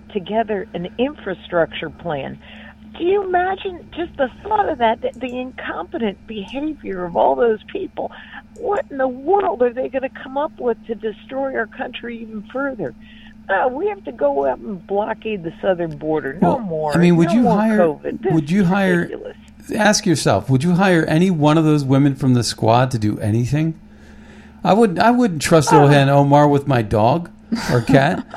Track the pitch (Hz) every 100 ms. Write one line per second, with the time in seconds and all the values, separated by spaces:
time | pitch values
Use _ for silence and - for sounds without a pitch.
0 | - 214 175 220 220 208 - 180 175 -
1 | 262 302 - 180 - 175 156 - 160 -
2 | 170 147 131 139 - - - - - -
3 | 339 392 381 359 370 381 392 349 - -
4 | 339 - 262 - 403 427 392 294 226 233
5 | 247 240 254 247 254 - - 349 359 339
6 | 226 190 - 214 190 254 302 285 208 190
7 | 175 170 240 262 240 220 - - 370 -
8 | - - - - - - 453 403 - 277
9 | 262 247 277 403 381 254 247 233 262 262
10 | 262 - 269 269 311 320 247 220 220 220
11 | 220 202 - 269 269 262 220 - 254 233
12 | 240 233 220 220 202 254 277 247 143 113
13 | - - - - - 190 262 254 403 403
14 | - 233 285 277 277 254 226 190 - 196
15 | 220 220 220 208 165 - 202 180 170 147
16 | 156 156 135 156 180 269 208 160 151 156
17 | 175 170 170 220 247 208 220 214 170 143
18 | 143 - 370 160 143 190 175 196 190 175
19 | 175 - 104 - - - - 226 208 208
20 | - 156 156 101 - 135 165 175 196 175
21 | 156 156 185 170 147 156 156 151 135 135
22 | 143 131 131 123 110 - 110 117 131 123
23 | 107 104 107 113 120 147 156 160 - -
24 | - - - - - - - 196 233 165
25 | 214 247 247 160 - 165 143 151 143 143
26 | 139 143 143 143 147 143 139 127 104 110
27 | 110 160 175 - - 226 - 139 117 135
28 | 139 185 -